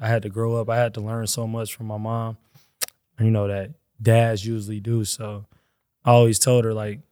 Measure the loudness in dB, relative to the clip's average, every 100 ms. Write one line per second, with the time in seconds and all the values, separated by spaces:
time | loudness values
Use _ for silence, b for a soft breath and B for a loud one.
0 | 0 0 0 -4 -2 -2 0 0 0 -2
1 | -6 -4 -4 -4 -4 -6 -8 -8 -8 -6
2 | -4 -4 -6 -10 b b b b -12 _
3 | _ 0 2 2 0 -4 -8 -14 _ -2
4 | 4 4 4 0 -4 -6 -8 -8 -2 -2
5 | -2 -6 -10 -12 -16 _ _ _ _ _
6 | 6 8 6 4 2 2 2 -2 -6 -10
7 | -14